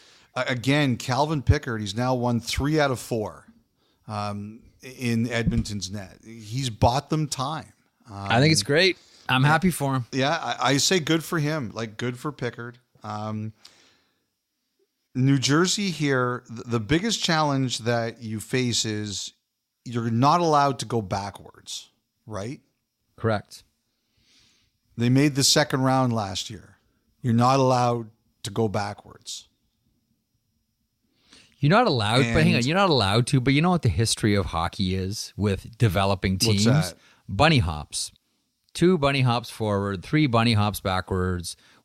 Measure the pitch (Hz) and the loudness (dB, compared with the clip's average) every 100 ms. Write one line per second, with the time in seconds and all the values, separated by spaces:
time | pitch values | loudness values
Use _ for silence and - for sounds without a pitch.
0 | _ _ _ 127 131 123 123 147 139 113 | _ _ _ -6 -4 -2 0 2 2 -2
1 | - 123 151 156 - 147 131 110 101 107 | -2 0 0 0 2 2 0 -6 -6 -4
2 | 127 127 120 117 - - 143 156 143 120 | -2 0 0 -2 -2 -2 0 2 2 -2
3 | - 117 98 71 - _ _ _ _ _ | -4 -6 -6 -10 -20 _ _ _ _ _
4 | - 104 104 101 104 113 - _ 131 131 | -10 -6 -6 -6 -12 -16 -20 _ -20 -6
5 | 123 117 120 117 113 117 101 104 92 104 | -2 0 0 0 0 0 -2 -8 -8 -12
6 | 90 - 110 113 107 127 127 104 123 135 | -14 -18 -20 -20 -10 -6 -6 0 0 0
7 | - 156 147 - 131 156 95 _ _ _ | -2 -2 -2 -4 -6 -8 -12 _ _ _
8 | 117 98 98 117 151 156 - 151 190 - | -16 -10 0 2 4 2 0 2 2 0
9 | _ - - 127 143 156 185 - 139 131 | _ -14 0 4 4 4 2 0 -2 -2
10 | 113 135 139 160 123 127 127 139 - 190 | -2 -2 0 -2 -4 -2 2 2 2 0
11 | 147 160 - 170 147 156 107 110 113 104 | 2 -2 0 -2 -2 -2 -6 -8 -10 -6
12 | 120 123 151 135 120 120 120 120 _ _ | -8 -6 -10 -8 -8 -8 -14 -16 _ _
13 | 107 107 107 107 110 - - _ _ _ | -12 -8 -6 -6 -8 -12 -20 _ _ _
14 | _ _ _ _ _ _ _ _ _ _ | _ _ _ _ _ _ _ _ _ _
15 | _ 131 135 139 120 151 180 - 202 147 | _ 0 4 4 4 2 2 0 -4 -2
16 | 147 131 123 123 - 113 - 117 101 165 | 0 0 0 -4 -10 -14 -4 -4 0 0
17 | 226 - - 160 147 135 127 - 113 117 | 0 -2 0 0 0 0 -2 -4 -2 -2
18 | 117 - 113 110 - 131 123 107 110 107 | -4 -8 -8 -8 -4 -2 0 -2 -2 -4
19 | 104 95 - - _ _ _ _ 131 117 | -6 -8 -10 -16 _ _ _ _ -8 -4
20 | 117 117 139 175 170 147 143 131 110 117 | -2 2 4 4 4 4 2 0 -4 -4
21 | 92 98 98 - 82 - - - - _ | -4 -6 -8 -12 -20 -20 -16 -16 -16 _
22 | _ _ 110 101 113 156 _ _ _ _ | _ _ -14 -10 -10 -12 _ _ _ _
23 | _ - 113 104 - - _ _ _ _ | _ -6 -2 -2 -6 -20 _ _ _ _
24 | _ _ _ _ _ _ _ _ _ - | _ _ _ _ _ _ _ _ _ -2
25 | 120 135 147 135 131 156 147 139 131 131 | 2 4 4 2 2 2 2 0 2 2
26 | 127 113 95 92 - 98 - _ _ _ | 2 -2 -4 -8 -10 -14 -20 _ _ _
27 | _ _ 127 117 123 139 127 123 123 120 | _ _ 0 4 4 4 4 2 2 -2
28 | 110 _ _ _ - 104 113 107 101 101 | -6 _ _ _ -8 -2 -2 -2 -6 -10
29 | - - - - - _ _ _ _ _ | -18 -20 -16 -16 -18 _ _ _ _ _
30 | _ _ _ _ _ _ _ _ _ _ | _ _ _ _ _ _ _ _ _ _
31 | _ _ _ - _ _ 143 214 233 123 | _ _ _ -20 _ _ 4 4 4 2
32 | 104 123 117 156 165 139 127 180 190 135 | 2 2 4 4 4 4 2 2 4 4
33 | 95 113 123 135 120 139 175 175 113 90 | 4 2 2 2 2 2 2 2 2 0
34 | 113 - 110 101 87 82 85 - 92 95 | 0 0 2 2 0 -2 -4 -2 -2 -2
35 | 92 104 - - 101 92 - - 113 95 | -4 -8 -10 -4 -2 -2 -6 0 2 2
36 | 98 98 101 95 117 101 113 147 - - | 2 0 0 0 2 2 4 4 2 -6
37 | _ _ - 101 156 143 82 76 - - | _ _ -8 2 4 4 2 -4 -8 -10
38 | - - _ _ _ _ _ - 175 180 | -10 -14 _ _ _ _ _ 0 2 4
39 | 139 139 127 120 120 - 110 101 101 95 | 2 2 2 0 -4 -6 -2 0 -2 -6
40 | - 151 147 113 117 107 104 98 98 92 | -2 0 2 4 4 4 0 -2 -4 -4
41 | - 95 92 90 85 - _ _ | -2 -2 -2 -4 -8 -14 _ _